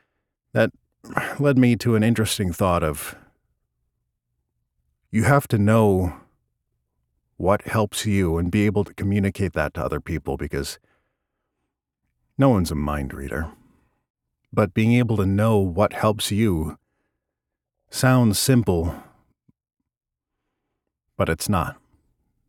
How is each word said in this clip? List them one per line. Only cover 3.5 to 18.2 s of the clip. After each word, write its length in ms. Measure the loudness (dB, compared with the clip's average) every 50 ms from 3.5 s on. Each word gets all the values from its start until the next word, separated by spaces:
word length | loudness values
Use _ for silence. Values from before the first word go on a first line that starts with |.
| _ _ _ _ _ _ _ _ _ _ _ _ _ _ _ _ _ _ _ _ _ _ _ _ _ _ _ _ _ _ _ _
you 140 | -2 0 2
have 240 | 4 2 2 2
to 100 | 0 0
know 560 | 0 2 4 4 4 4 4 2 2 0 -2 -4 -8 -16 _ _ _ _ _ _ _ _ _ _ _ _ _ _ _ _ _ _ _ _ _ _
what 240 | -4 0 0 0 0
helps 440 | -2 -2 -2 -2 -2 -2 -4 -6 -4
you 320 | -2 0 0 0 0 0
and 140 | -2 -2 0
be 140 | 0 2 2
able 180 | 2 2 0 -2
to 100 | -4 -6
communicate 600 | -6 -4 -2 0 0 0 -2 -2 -2 -4 -4 -2
that 200 | -2 -4 -4 -4
to 80 | -6
other 200 | -6 -4 -6 -6
people, 340 | -6 -6 -8 -6 -6 -6 -6
because 420 | -6 -6 -6 -6 -6 -8 -8 -10 -14 _ _ _ _ _ _ _ _ _ _ _ _ _ _ _ _ _ _ _ _ _ _ _ _ _ _ _ _ _ _ _
no 120 | 2 4 4
one's 200 | 4 4 2 0
a 60 | -2
mind 380 | -4 -4 -4 -4 -4 -6 -8 -10
reader. 360 | -12 -10 -8 -6 -6 -8 -8 -12 _ _ _ _ _ _ _ _ _ _ _ _ _ _ _ _ _ _ _
But 220 | 0 0 0 0 2
being 180 | 0 2 4
able 240 | 4 4 2 2 0
to 100 | 0 0
know 320 | 2 2 2 2 2 2
what 360 | 2 2 0 0 0 0 0 0
helps 380 | 0 0 0 0 -2 -4 -4
you 460 | -2 0 0 0 0 -2 -4 -6 -8 -12 _ _ _ _ _ _ _ _ _ _ _ _ _ _ _ _ _ _ _ _ _ _
sounds 480 | -4 0 2 4 4 4